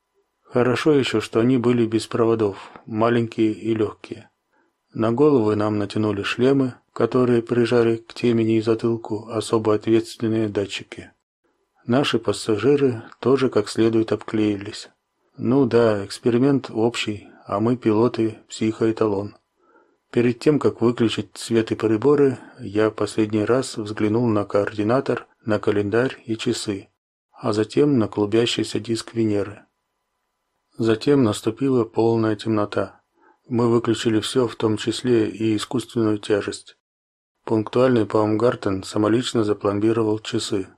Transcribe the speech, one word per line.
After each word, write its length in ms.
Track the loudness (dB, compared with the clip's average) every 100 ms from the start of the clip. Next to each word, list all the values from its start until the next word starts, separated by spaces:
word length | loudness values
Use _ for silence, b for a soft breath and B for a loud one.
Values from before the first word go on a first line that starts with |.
| _ _ _ _
Хорошо 500 | _ 0 0 2 2
ещё, 300 | 2 2 -2
что 180 | -2 0
они 160 | 2 2
были 300 | 2 2 0
без 200 | -2 -4
проводов, 640 | 0 0 2 0 -4 -16 -20
маленькие 680 | -10 0 2 2 0 0 0
и 220 | 0 -4
лёгкие. 540 | -2 -2 -4 -16 -16 -18 _ _ _ _ _ _
На 200 | -2 -2
головы 440 | 2 4 4 2 0
нам 220 | 0 -2
натянули 440 | -4 -2 -2 -2
шлемы, 520 | -4 0 2 2 0 -4 _
которые 480 | -4 0 2 2 2
прижали 560 | 0 0 2 4 2 0
к 160 | -6
темени 460 | -2 0 2 2 2
и 20 |
затылку 680 | 2 0 0 -2 -4 -10 -6
особо 440 | -6 -2 0 2
ответственные 720 | 0 4 2 2 -6 -2 -2 -2
датчики. 640 | -2 -4 -8 -12 -18 -18 _ _ _ _ _ _ _ -2
Наши 320 | 0 2 0
пассажиры 840 | -2 -4 -2 0 2 4 2 0 -10 -4
тоже 280 | 0 2 2
как 200 | 0 -2
следует 440 | 0 2 2 0
обклеились. 800 | -4 -4 -2 0 -2 -8 -14 -18 _ _ _ _ -6
Ну 260 | 0 2
да, 400 | 4 4 4 2
эксперимент 640 | -4 -4 0 2 2 0 -2
общий, 580 | 0 0 0 -6 -8 -12 -20 -6
а 140 | -2
мы 160 | 0 0
пилоты, 640 | 2 2 2 0 -4 -4 _
психоэталон. 880 | -4 -4 0 -2 0 0 -2 -6 -12 _ b b b b b _
Перед 300 | 0 0 2
тем, 180 | 0 2
как 220 | 0 2
выключить 560 | 0 2 0 -2 -8 -12
свет 340 | -2 0 0
и 60 | -2
приборы, 640 | 0 2 2 4 2 0 B B
я 320 | -6 0 0
последний 540 | 0 -4 -2 0 0
раз 320 | 2 0 -2 -8
взглянул 500 | -10 -2 0 2 2
на 180 | 0
координатор, 840 | 0 0 0 -2 0 0 0 -6 -8 _
на 160 | -4 -2
календарь 600 | 0 0 0 0 -2 -4 -8
и 100 | -6
часы, 520 | -4 -4 -4 -8 -10 _ _ _ _
а 200 | -8 -4
затем 480 | -2 0 2 2 2
на 80 | 0
клубящийся 720 | -2 0 2 0 -2 -4 -6
диск 340 | -4 -6 -6
Венеры. 520 | -2 0 0 -4 -10 _ _ _ _ _ _ _ _ _ _ _ -4
Затем 440 | 0 0 2 4
наступила 640 | 2 0 -4 -4 0 0
полная 500 | 0 0 0 2 0
темнота. 680 | -2 -2 -2 -2 -4 -6 -10 _ b b b _
Мы 220 | 0 2
выключили 500 | 2 2 -2 0 0
всё, 300 | 0 0 -2
в 80 | 0
том 220 | -2 -2
числе 520 | -4 -4 0 2 2
и 240 | -2 -2
искусственную 640 | -2 -2 -6 -4 -2 0 -2
тяжесть. 580 | 0 -2 0 -10 -16 _ _ _ _ _ _ _
Пунктуальный 640 | -2 -2 0 2 4 4 2
Паумгартен 760 | 2 2 2 2 0 -4 -4
самолично 640 | -4 0 2 2 0 -2
запломбировал 760 | 0 0 -2 0 0 0 0 -2
часы. 480 | -4 -6 -2 -4 -6